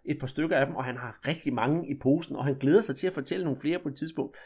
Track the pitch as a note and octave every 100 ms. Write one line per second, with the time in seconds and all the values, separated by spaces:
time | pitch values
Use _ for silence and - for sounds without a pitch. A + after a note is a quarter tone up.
0 | - D3 C3 - D#3+ D#3 C#3+ E3 B2+ B2
1 | A#2+ - - D#3 D3 A#2+ A#2+ D#3+ D#3 D3
2 | B2+ D#3 - G#2+ C3+ C3+ C#3 F#3 A3 C3
3 | F#3 D#3 C3+ F#3 E3+ C3 D3 F3 D#3 C3+
4 | D#3+ D#3+ C3 -